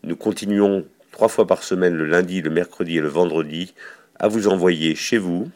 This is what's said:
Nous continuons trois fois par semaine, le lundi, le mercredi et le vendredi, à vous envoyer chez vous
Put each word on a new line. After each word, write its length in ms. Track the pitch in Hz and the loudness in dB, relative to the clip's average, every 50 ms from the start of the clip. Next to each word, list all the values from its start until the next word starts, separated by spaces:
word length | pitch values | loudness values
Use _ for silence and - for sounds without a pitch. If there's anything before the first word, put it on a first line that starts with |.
| - | -8
Nous 140 | 82 85 | -8 -10
continuons 680 | - - 110 101 - 107 101 104 101 101 101 98 95 85 - _ _ _ _ - | -4 -4 -4 -4 -4 -4 -2 2 2 2 2 2 -2 -4 -8 _ _ _ _ -2
trois 160 | - 110 110 | 0 0 2
fois 180 | - - 107 | 4 2 2
par 160 | 90 95 - - | 2 2 -2 0
semaine, 320 | - 95 92 92 90 85 | -4 -2 0 2 0 2
le 100 | 80 78 | 0 0
lundi, 360 | 76 82 90 92 87 92 95 | 2 2 2 2 2 -4 -4
le 80 | 78 78 | -4 -2
mercredi 480 | 80 85 87 - - - 90 85 82 | -2 -2 -2 -2 -6 -8 -6 -2 0
et 40 | 82 | 0
le 60 | 76 | 0
vendredi, 680 | 76 71 82 90 85 78 82 78 76 76 82 90 90 _ - - - - - _ _ _ _ | 0 2 2 2 2 2 -2 -2 -4 -6 -8 -8 -10 _ -20 -20 -20 -20 -20 _ _ _ _
à 80 | - 107 | -2 0
vous 180 | 107 113 98 | 0 2 2
envoyer 480 | 104 98 92 87 92 87 78 80 80 78 | 2 2 4 4 2 2 2 0 -2 -2
chez 240 | - - - 123 113 | -2 -2 -2 -2 -2
vous 320 | 95 90 87 90 113 170 - | 0 -2 -4 -4 -6 -8 -12